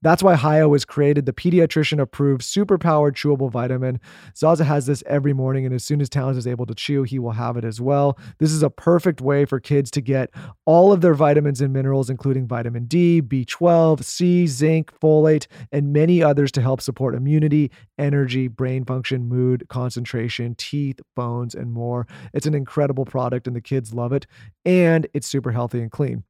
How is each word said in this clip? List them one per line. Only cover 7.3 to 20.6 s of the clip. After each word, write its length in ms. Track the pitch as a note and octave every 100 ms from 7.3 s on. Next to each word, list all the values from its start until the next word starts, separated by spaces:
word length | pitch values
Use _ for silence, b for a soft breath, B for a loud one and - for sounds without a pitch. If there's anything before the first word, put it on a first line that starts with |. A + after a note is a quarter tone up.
have 240 | A2 A#2+ A#2+
it 80 |
as 160 | A2+ A2
well. 360 | B2 C#3+ C#3+ C3+ B B
This 140 | D#3
is 100 | D#3
a 80 | D3+
perfect 500 | - - E3+ F3+ D3+
way 260 | C3 C#3+ C#3+
for 120 | C3+
kids 320 | - C#3+ C3
to 100 | -
get 300 | A#2+ C3 C3 B B B
all 280 | - E3 F#3
of 80 | G3
their 140 | F3
vitamins 460 | D3 D3+ D3 D3 C3+
and 120 | C#3
minerals, 360 | C3+ C3+ C3+ B2
including 380 | B2+ C#3 C3 B2+
vitamin 380 | A#2+ A#2 A#2
D, 360 | A#2+ D#3+ F3 E3+
B 240 | B2+ C3+
twelve, 600 | A#2+ - E3+ E3+ D#3+ D#3 -
C, 400 | - F3+ F3 F3
zinc, 460 | B2+ D#3 D#3+ D#3 _
folate, 480 | D#3 D#3 D#3 D#3 - B A#2+
and 200 | C#3+ C#3+
many 300 | C#3+ D#3+ F3+
others 300 | D#3 C#3 C#3
to 80 | C#3
help 180 | B2+ C3
support 360 | - B2 C3 B2+
immunity, 540 | C3+ D3+ D3+ D3 C#3+ b b -
energy, 480 | C#3+ C#3+ C3+ B2+ B2+
brain 380 | A2+ C3 C3
function, 420 | B2+ C3 A#2+ C3 A#2+
mood, 380 | B2 B2+ B2+ -
concentration, 840 | B2+ B2 A#2+ A#2+ A#2+ A#2 - A#2+
teeth, 440 | A#2